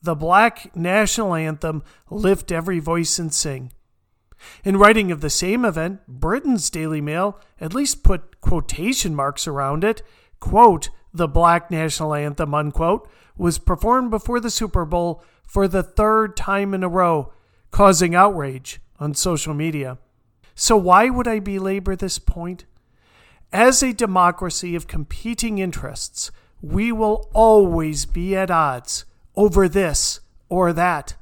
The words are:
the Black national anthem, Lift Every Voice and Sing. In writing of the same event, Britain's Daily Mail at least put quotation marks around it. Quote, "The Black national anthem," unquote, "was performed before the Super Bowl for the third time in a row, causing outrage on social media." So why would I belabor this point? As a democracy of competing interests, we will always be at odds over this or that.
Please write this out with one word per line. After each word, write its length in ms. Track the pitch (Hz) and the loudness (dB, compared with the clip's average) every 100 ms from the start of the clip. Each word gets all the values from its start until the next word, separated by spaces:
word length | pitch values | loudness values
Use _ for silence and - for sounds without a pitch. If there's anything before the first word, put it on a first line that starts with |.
the 120 | 160 | -6
Black 600 | 156 160 185 226 226 - - | -4 2 4 4 0 -16 -8
national 580 | 175 196 208 - 208 | -2 0 0 0 -2
anthem, 480 | 170 160 151 165 156 - _ _ | -2 -4 -6 -6 -8 -10 _ _
Lift 400 | 110 180 190 - | -2 0 0 -2
Every 280 | 165 170 175 | -6 -4 -6
Voice 380 | 156 170 165 - | -2 -4 -2 -4
and 160 | 165 | -4
Sing. 380 | 147 156 135 127 - _ _ _ _ _ - - - | -4 -6 -8 -14 -20 _ _ _ _ _ -20 -20 -10
In 140 | 196 196 | -2 6
writing 320 | 208 220 196 | 6 6 2
of 120 | 160 | -4
the 100 | 147 | -4
same 340 | - 180 233 233 | -4 -2 0 0
event, 400 | 160 165 196 - | -2 -6 -8 -16
Britain's 640 | 127 151 233 277 240 - | -6 -2 -2 0 -2 -2
Daily 320 | 165 156 156 | -6 -4 -4
Mail 380 | 147 156 196 196 _ _ | -4 -2 -4 -6 _ _
at 140 | 160 | -8
least 300 | 214 277 - | -4 -4 0
put 360 | - 185 - _ | 0 0 -4 _
quotation 760 | - 170 - - 185 262 202 147 | 0 0 0 -4 -4 -2 -2 -2
marks 320 | 139 139 - | -4 -4 -6
around 360 | 139 135 147 | -4 -4 0
it. 200 | 202 226 - _ _ - | -2 -2 -8 _ _ -10
Quote, 500 | - 190 233 170 - - - | 0 6 8 6 -2 -12 -16
"The 180 | 170 165 | -6 0
Black 420 | 139 170 170 170 | 4 4 4 0
national 420 | 165 160 - 156 | -4 -4 -4 -4
anthem," 400 | 147 147 143 156 | -4 -4 -4 -4
unquote, 540 | 147 151 143 165 202 - _ _ - | -2 -2 -2 0 0 -4 _ _ -4
"was 220 | 175 160 | -2 0
performed 540 | - 180 214 247 247 | 0 0 2 2 2
before 280 | 220 - 247 | -4 -2 -4
the 120 | 226 | -4
Super 340 | - 214 185 160 | -4 -2 -2 0
Bowl 380 | 175 170 160 _ _ - | -2 -2 -6 _ _ -6
for 200 | 202 196 | -2 0
the 140 | 190 | 0
third 560 | 180 - 214 220 214 - | -2 0 2 2 0 -4
time 380 | - 196 202 190 | -4 -2 -2 -4
in 80 | |
a 60 | 185 | -2
row, 420 | 175 180 160 135 - _ _ _ | 0 0 0 -4 -14 _ _ _
causing 420 | - 202 170 175 | 4 6 6 2
outrage 640 | 175 202 185 139 131 135 - - _ | 4 4 4 -8 -10 -14 -18 -20 _
on 160 | 147 143 | -8 -4
social 400 | 185 165 - 147 | -2 -2 -4 -6
media." 420 | 160 156 135 127 _ _ _ _ _ | -4 -6 -8 -12 _ _ _ _ _
So 240 | - - 226 | -4 2 2
why 320 | 180 185 240 | 6 6 6
would 180 | 254 208 | 0 -2
I 120 | 220 | -4
belabor 560 | 196 196 190 196 190 190 | -4 -6 -4 -4 -4 -4
this 240 | 190 - | -6 -6
point? 460 | - - 170 180 - _ _ _ _ _ _ _ _ | -4 -4 -6 -12 -16 _ _ _ _ _ _ _ _
As 300 | 185 240 262 | 4 4 4
a 100 | 262 | 0
democracy 840 | 220 226 185 175 175 185 - 180 170 | -2 -2 2 2 2 -6 -6 -6 -8
of 120 | - | -6
competing 680 | - 151 - 226 233 233 208 | -8 -6 -8 -8 -6 -4 -2
interests, 720 | 190 160 135 117 - - - - _ _ | -4 -6 -10 -10 -12 -10 -12 -12 _ _
we 300 | 143 202 226 | -6 -2 -2
will 380 | 226 214 220 - | 0 0 -2 -2
always 720 | - 226 214 190 165 160 147 - | 4 6 8 6 2 -2 -4 -4
be 300 | - 175 190 | -4 -2 -2
at 160 | 190 | 0
odds 540 | 170 151 127 - - - _ _ - | 0 0 -2 -8 -10 -12 _ _ 2
over 320 | 208 175 185 | 4 6 4
this 520 | 170 180 143 - - - _ _ | 2 0 -2 -4 -6 -14 _ _
or 240 | 180 175 | 0 2
that. 420 | 165 180 160 135 - | 2 0 -2 -6 -16